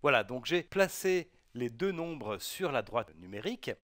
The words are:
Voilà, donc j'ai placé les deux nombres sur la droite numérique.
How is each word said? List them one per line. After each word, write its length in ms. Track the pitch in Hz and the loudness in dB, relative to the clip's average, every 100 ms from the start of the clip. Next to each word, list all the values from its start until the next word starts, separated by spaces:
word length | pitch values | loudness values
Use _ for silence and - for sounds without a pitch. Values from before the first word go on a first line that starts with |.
Voilà, 240 | 143 127 101 | 6 6 4
donc 200 | 127 117 | -6 0
j'ai 160 | 170 | 0
placé 680 | 160 190 190 - 190 185 165 _ _ | 0 2 2 2 2 2 -2 _ _
les 160 | 120 123 | -4 -4
deux 240 | 117 190 | 0 -2
nombres 440 | 170 165 160 107 101 | -2 -4 -6 -4 -4
sur 360 | - - 185 | -6 -4 0
la 80 | 131 | 0
droite 340 | 110 117 110 78 | 0 -2 -2 -12
numérique. 560 | 90 101 160 254 - 107 | -12 -6 -6 -6 -6 -8